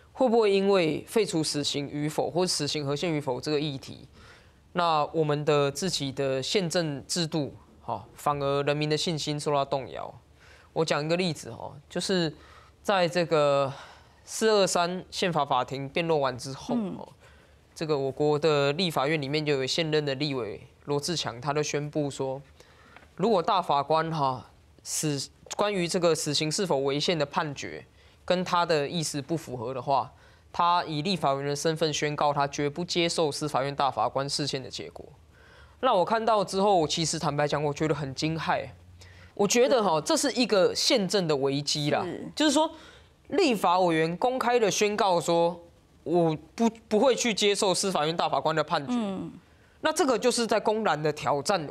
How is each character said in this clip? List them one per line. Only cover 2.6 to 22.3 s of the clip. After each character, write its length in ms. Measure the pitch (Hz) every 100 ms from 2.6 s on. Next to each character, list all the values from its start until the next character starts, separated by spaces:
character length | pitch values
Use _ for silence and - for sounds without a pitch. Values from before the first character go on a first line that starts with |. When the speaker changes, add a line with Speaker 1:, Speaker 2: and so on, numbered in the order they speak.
| 143
Speaker 1:
刑 160 | 151
合 100 | 139
宪 160 | 143 180
与 80 | 151
否 220 | 135 127
这 100 | 151
个 80 | 151
议 200 | 156 135
题， 280 | - - - - - - - _ _
那 280 | 175 170 156 147
我 100 | 165
们 180 | 151 147 147
的 240 | 147 139
自 180 | 139 190
己 240 | - 139
的 300 | 131 139 135
宪 260 | 131 214 175
政 340 | 180 160 139 -
制 200 | 175 160
度， 280 | 165 131 - - -
哈， 240 | - 107 110
反 260 | - - 143
而 240 | 139 139
人 120 | 143 147
民 140 | 151
的 40 |
信 240 | 151 185 156
心 220 | - 147
受 140 | 156
到 100 | 143
动 260 | 135 139 113
摇。 240 | 64 - - _ - - - -
我 100 | -
讲 200 | 160 156
一 40 | 151
个 80 | 170
例 160 | 185
子 180 | 147 -
哈， 220 | - - - -
就 120 | 175
是 320 | - 185 165 147 - - - _
在 240 | - 196 175
这 160 | 180 165
个 460 | 160 147 139 139 139 - - - _
四 240 | - - 220
二 160 | 208
三 380 | 185 180 175 185 156
宪 220 | - 196
法 120 | 165
法 200 | 139 135
庭 240 | 127 135 135
辩 180 | 175 165
论 140 | 160
完 160 | 135 127
之 160 | 135
后， 220 | 131 - 240
Speaker 2:
嗯。 180 | 196 - - - - - - - _
Speaker 1:
这 120 | - 160
个 100 | 147
我 140 | 135
国 260 | 131 151 147
的 360 | 160 147 139
立 180 | 147 185
法 160 | 151 135
院 160 | 160
里 60 | 135
面 160 | 151
就 80 | 147
有 120 | 139
现 240 | 131 - 160
任 160 | 151
的 80 | 147 135
立 180 | 151
委 260 | 135 107 85 - _ -
罗 120 | 143
志 180 | 143 160
强， 240 | 123 117
他 120 | 143
就 100 | 147
宣 260 | 147 147 147
布 220 | 156 143
说， 320 | - 135